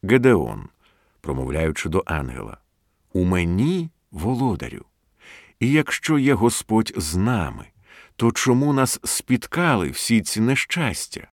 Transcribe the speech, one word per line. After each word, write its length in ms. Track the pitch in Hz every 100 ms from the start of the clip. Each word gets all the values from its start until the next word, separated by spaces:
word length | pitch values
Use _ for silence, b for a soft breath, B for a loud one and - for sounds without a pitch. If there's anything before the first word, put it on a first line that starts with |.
Гедеон, 640 | 95 123 127 107 60 50 50 _ _ _ _ _
промовляючи 680 | - 65 65 73 80 76 80
до 140 | 85 -
ангела: 520 | 80 65 62 52 - _ _ _ _ _
«У 100 | 92
мені, 640 | 90 90 85 90 139 185 165 _ _
володарю, 760 | 95 92 127 131 92 62 - - _ _ _ B B B B
і 120 | 117
якщо 480 | 151 147 - - 151
є 140 | 135
Господь 600 | 120 117 - - 110 110 -
з 200 | 78 87
нами, 520 | 104 120 76 57 - _ B B B _
то 160 | 117
чому 420 | - 127 123 143
нас 260 | 139 131 -
спіткали 880 | - - - 127 - 165 175 120 78
всі 320 | - - 117
ці 200 | - 107
нещастя?» 840 | 113 139 - 175 143 82 - - -